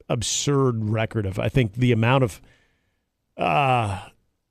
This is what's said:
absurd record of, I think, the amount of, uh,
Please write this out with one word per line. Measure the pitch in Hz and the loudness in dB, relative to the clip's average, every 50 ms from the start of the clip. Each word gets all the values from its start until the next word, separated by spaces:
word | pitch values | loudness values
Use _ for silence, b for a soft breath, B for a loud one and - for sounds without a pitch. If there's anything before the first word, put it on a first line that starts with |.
| - - | -8 -6
absurd | 147 120 107 - - - - 147 143 139 135 131 120 113 107 104 | -6 -4 -4 -4 -4 -4 -2 0 2 2 2 2 0 -2 -2 -2
record | 110 110 113 110 - 113 101 | -2 -2 -2 -2 -2 -4 -4
of, | 95 92 101 | -4 -4 -4
I | 113 - | -4 0
think, | - 135 123 101 - | 2 2 0 0 0
the | 123 127 123 120 | 0 2 2 2
amount | 110 113 117 131 139 131 | 2 4 4 4 4 2
of, | 104 - - - - _ _ _ _ _ _ _ _ _ _ _ _ _ _ _ _ _ - | 0 -2 -8 -20 -20 _ _ _ _ _ _ _ _ _ _ _ _ _ _ _ _ _ -6
uh, | - - 160 151 143 131 127 120 113 104 95 95 - - _ _ _ _ _ _ _ _ | -2 -2 0 0 2 2 2 2 0 -2 -4 -8 -10 -16 _ _ _ _ _ _ _ _